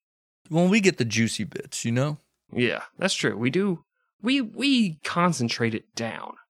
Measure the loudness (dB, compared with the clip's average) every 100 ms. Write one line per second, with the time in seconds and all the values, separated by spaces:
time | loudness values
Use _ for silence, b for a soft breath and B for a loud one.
0 | _ _ _ _ _ 2 4 6 4 2
1 | -2 0 0 -2 -8 -8 -10 -6 -2 0
2 | -2 -4 _ _ _ -2 0 -2 -8 -4
3 | -4 0 -2 0 -2 0 0 -2 -8 _
4 | _ _ -2 0 -2 -2 2 4 2 -2
5 | -6 0 0 2 -2 0 -2 -2 -8 -8
6 | -8 -8 -14 -16 _